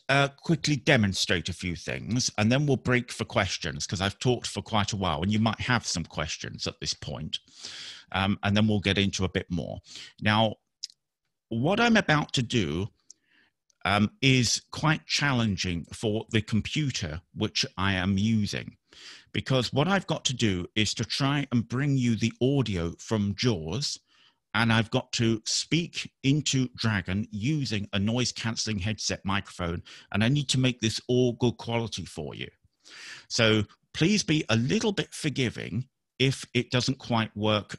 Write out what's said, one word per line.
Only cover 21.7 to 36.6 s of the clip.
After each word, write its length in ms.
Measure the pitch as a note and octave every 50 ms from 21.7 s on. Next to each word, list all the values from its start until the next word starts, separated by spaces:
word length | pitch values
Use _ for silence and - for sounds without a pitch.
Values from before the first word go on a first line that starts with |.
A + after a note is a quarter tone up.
| - B2+ C#3+ D3 C#3
you 200 | C3 B2 A#2+ A2+
the 160 | G2+ A2+ A2+ - -
audio 560 | A#2+ C3 C#3+ C#3 B2 A2+ G2 F2 E2 E2+ E2 -
from 380 | - - A2+ G#2+ G2+ G2+ F#2+
jaws, 600 | - A#2+ B2+ A2 E2 D#2 D#2+ F2 A#2 - - - - _ _ _ _ _ _ _ _ _ _ -
and 180 | G#2 A#2 A2+ A2+
I've 180 | A2+ A2 -
got 220 | - - - _ -
to 280 | - A#2+ A2+ A2+ G#2+ -
speak 640 | - - - - - D3 E3 F3 E3 - - - - _ _ -
into 440 | C3+ C#3+ D3+ C3+ - - C3 B2+ B2 -
Dragon 540 | - - A2+ G#2+ G2 F2+ - F#2+ G2+ A2 -
using 580 | - G#2 G2 C3+ D#3+ D3+ C3+ G#2+ A2 G2+ G2+ - -
a 60 | G2+
noise 320 | G2 A2 A#2 B2+ B2 - -
cancelling 480 | - - A2+ A2+ - - A2 G#2+ G2
headset 440 | F2 G#2+ G#2+ - - - F#2+ - -
microphone, 600 | G2 G2 G2+ - - - - F2 E2+ F2 F2+ - - - - - _
and 140 | - G2 A2
I 60 | A#2
need 180 | C#3+ D3 C#3+ -
to 100 | - C3
make 220 | C3 B2+ B2 -
this 200 | - A2+ A2 - -
all 280 | - B2 B2 B2+ A#2+ A2+
good 220 | - B2 A#2+ A2
quality 500 | - - A#2 A#2 A#2 A2+ G2+ - - F2+
for 280 | - - - D2+ C2+ A1
you. 140 | G#1 B1 - - _ _ _ _ _ _ - - - - - - - - -
So 380 | - - A#2 A2 A2 A2 G2+ - _ _ _ _ -
please 300 | - D#3 F3+ G#3+ G3+ -
be 200 | - D#3 D3+ - -
a 80 | A2
little 360 | A2+ A#2 C#3 F3+ A3 A#3 A3 G#3
bit 220 | D#3 D3+ - -
forgiving 760 | - - D#3 B2 B2+ C3 G#2+ - - A1 B1+ E2 A2+ B2+ - _ _ _ _ _ -
if 260 | B2+ C3+ C3 - - - -
it 180 | B2+